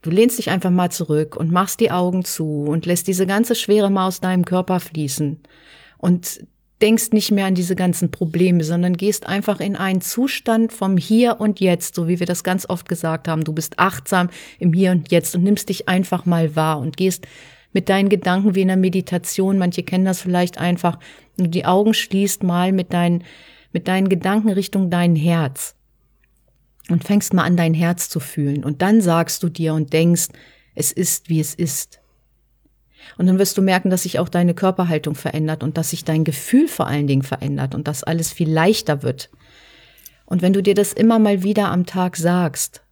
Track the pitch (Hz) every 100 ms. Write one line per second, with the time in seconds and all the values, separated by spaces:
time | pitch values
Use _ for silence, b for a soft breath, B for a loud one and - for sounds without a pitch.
0 | 165 175 233 - - 185 180 180 180 -
1 | 165 151 156 - 160 180 190 - 226 180
2 | 180 185 180 - 156 151 147 160 165 175
3 | - 180 190 196 233 233 - 208 196 196
4 | 185 180 185 185 175 180 185 185 - 160
5 | 147 135 147 - B B B B B B
6 | - 175 175 - - _ _ _ 214 220
7 | - 214 - 202 190 185 180 185 180 170
8 | 170 - 170 170 180 175 156 170 180 175
9 | 190 208 - 196 202 196 196 196 190 185
10 | - - 269 - - 226 226 - 196 190
11 | - 220 240 233 220 202 185 170 - -
12 | 165 175 175 175 - 185 - 180 - 175
13 | 165 160 - 160 156 156 160 - 185 131
14 | - 185 180 B B B 175 165 190 180
15 | 156 170 165 180 185 208 - 190 - 185
16 | 190 180 175 170 165 151 156 151 156 147
17 | 190 180 B B B B B 190 180 196
18 | 196 196 180 185 208 190 185 190 185 185
19 | 185 180 175 - 190 196 180 175 175 185
20 | 190 180 185 180 180 - 175 180 175 170
21 | B B B - 180 170 - 185 208 220
22 | - 190 196 - 185 175 180 190 180 175
23 | 175 170 175 B B B B - 180 185
24 | 190 185 190 208 220 190 185 202 185 175
25 | 175 165 160 170 147 135 - _ _ _
26 | _ _ _ _ _ _ _ _ _ 175
27 | - 208 202 185 165 175 165 160 170 175
28 | - 165 131 - 143 143 139 143 185 220
29 | 185 165 165 - 175 170 160 156 147 160
30 | 170 175 - b b b b - - -
31 | 180 - - 160 156 - 175 - - -
32 | _ _ _ _ _ _ _ _ _ B
33 | B B 180 185 190 - 190 180 185 185
34 | 180 - 170 175 175 175 190 185 175 156
35 | 151 165 151 - 156 156 139 156 160 165
36 | - 156 160 135 - 254 302 - - 147
37 | 147 135 135 135 139 139 135 139 151 151
38 | - 165 165 - 160 160 170 220 - 143
39 | 131 127 - B B B B B B B
40 | B B B 180 180 196 196 196 196 -
41 | 226 226 214 202 185 208 202 180 175 185
42 | 180 165 165 180 170 - - - _